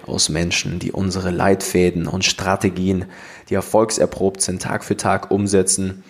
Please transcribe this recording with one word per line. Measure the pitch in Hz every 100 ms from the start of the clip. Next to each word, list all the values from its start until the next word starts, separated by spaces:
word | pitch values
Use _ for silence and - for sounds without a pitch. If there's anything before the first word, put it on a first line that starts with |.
| -
aus | - -
Menschen, | 78 85 90 92 87
die | -
unsere | - 95 92 92
Leitfäden | 87 95 95 - 92 90 87 85
und | 90
Strategien, | - - 95 98 101 90 92 92 87 - - - -
die | 101
erfolgserprobt | - 107 113 - 90 - 95 -
sind, | - 92
Tag | - 107
für | - 104
Tag | 101 98 -
umsetzen. | 98 101 98 92 - 95 92